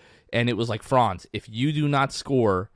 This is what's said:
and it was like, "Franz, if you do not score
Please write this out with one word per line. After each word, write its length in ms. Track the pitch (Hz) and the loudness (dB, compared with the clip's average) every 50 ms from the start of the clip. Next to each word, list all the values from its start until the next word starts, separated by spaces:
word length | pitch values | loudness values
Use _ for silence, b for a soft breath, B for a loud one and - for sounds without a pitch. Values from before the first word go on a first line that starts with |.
| b b b b b b - | b b b b b b -2
and 160 | 117 120 123 | 0 0 0
it 80 | 117 | 0
was 120 | 98 117 120 | -2 -2 -2
like, 140 | 107 107 - | -4 -6 -4
"Franz, 440 | - 139 127 120 104 92 90 - - - | 0 2 4 4 2 0 -4 -10 -12 -12
if 160 | 107 - - | -12 -10 -10
you 240 | 107 113 131 151 151 | -6 -2 -2 -2 0
do 140 | 151 151 | 0 0
not 260 | 147 143 139 139 - - | 0 0 0 0 -2 -4
score 580 | - - - 139 127 117 104 95 92 98 - _ | -8 -6 -2 2 2 4 4 2 2 0 -6 _